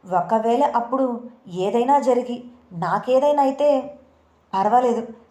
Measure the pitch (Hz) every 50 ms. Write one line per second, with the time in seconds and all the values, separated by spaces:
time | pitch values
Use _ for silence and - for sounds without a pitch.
0 | _ 185 180 180 170 - 226 226 220 233 233 247 285 294 - 240 233 233 262 262
1 | 269 254 240 226 - - - _ _ - 170 180 185 202 196 233 240 254 285 285
2 | 247 254 247 240 247 - 240 247 - - - - _ _ 185 165 180 170 175 208
3 | - - 254 262 269 294 294 285 277 269 269 - 285 294 285 262 247 - - -
4 | _ _ _ _ _ _ _ _ _ _ - 190 196 208 226 247 254 247 226 220
5 | 226 - - - - _